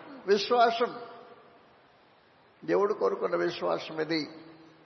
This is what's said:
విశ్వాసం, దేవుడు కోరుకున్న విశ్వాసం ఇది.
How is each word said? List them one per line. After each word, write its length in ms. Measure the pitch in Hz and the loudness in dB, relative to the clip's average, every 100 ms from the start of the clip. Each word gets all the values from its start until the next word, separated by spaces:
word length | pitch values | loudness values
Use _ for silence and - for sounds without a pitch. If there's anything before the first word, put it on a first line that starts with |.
| - - 185 | -16 -6 2
విశ్వాసం, 680 | 208 - 247 233 226 226 151 - - - - - - _ _ _ _ _ _ _ _ _ _ 151 | 2 4 4 6 4 -2 -4 -14 -18 -20 -20 -20 -20 _ _ _ _ _ _ _ _ _ _ 0
దేవుడు 280 | 180 208 | 2 2
కోరుకున్న 420 | 208 196 98 - 175 | 2 0 0 -2 0
విశ్వాసం 640 | 175 - 87 82 - 160 | -2 -2 -2 -2 -4 -6
ఇది. 280 | 156 160 143 - - - - - | -2 -2 -4 -12 -20 -20 -20 -20